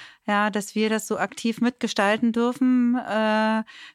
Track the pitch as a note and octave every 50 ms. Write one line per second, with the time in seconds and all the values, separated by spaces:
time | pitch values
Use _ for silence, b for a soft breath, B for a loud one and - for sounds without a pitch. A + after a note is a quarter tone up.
0 | B B B B B - G#3 G3+ G#3 G#3+ G3 G#3+ G3+ - - G#3+ A3 G#3+ A3 G#3+
1 | - - A3 D3 F3 G3 - - - A3+ A3+ - A3+ B3 B3 - - G#3+ - -
2 | G3+ G3+ G#3+ A3 A#3+ A#3 A3 A#3 A#3 A#3+ B3 - B3+ B3+ B3+ B3+ A#3+ A#3+ A#3+ B3+
3 | - - G3+ A3 A3 G#3+ G#3+ G#3+ A3 A3 A3 A3 A3 B B B B B B